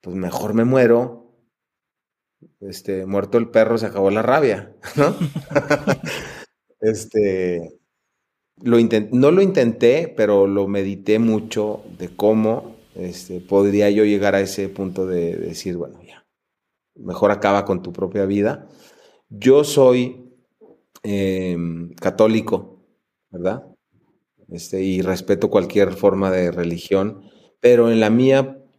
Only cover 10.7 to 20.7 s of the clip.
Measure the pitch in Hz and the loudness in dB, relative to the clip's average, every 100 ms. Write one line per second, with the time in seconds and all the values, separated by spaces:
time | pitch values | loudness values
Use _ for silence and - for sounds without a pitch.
10.7 | 101 98 98 101 107 117 107 110 - 107 | -4 -4 -6 0 0 2 0 -4 -6 -6
11.7 | 101 - - 90 - 104 110 107 117 - | -8 -14 -16 -16 -2 2 2 0 -2 -8
12.7 | - _ 92 90 87 - 90 - 98 101 | -20 _ -14 -12 -14 -12 -14 0 2 2
13.7 | 101 104 104 107 101 101 98 95 - 98 | 2 2 4 2 2 2 0 -2 -6 -8
14.7 | 95 95 95 92 90 85 85 82 82 95 | -8 -8 -6 -4 -2 -4 -6 -10 -10 -10
15.7 | 87 69 - - - _ _ _ _ _ | -8 -10 -14 -20 -20 _ _ _ _ _
16.7 | _ _ _ 92 90 104 101 101 101 98 | _ _ _ -14 0 0 2 0 0 0
17.7 | 95 90 85 92 104 95 101 104 147 - | -6 -6 -8 -6 -4 -2 0 -2 -4 -14
18.7 | _ _ _ _ _ _ 107 127 139 147 | _ _ _ _ _ _ -2 4 4 4
19.7 | 147 131 123 123 - - _ _ _ - | 4 4 4 0 -8 -20 _ _ _ -20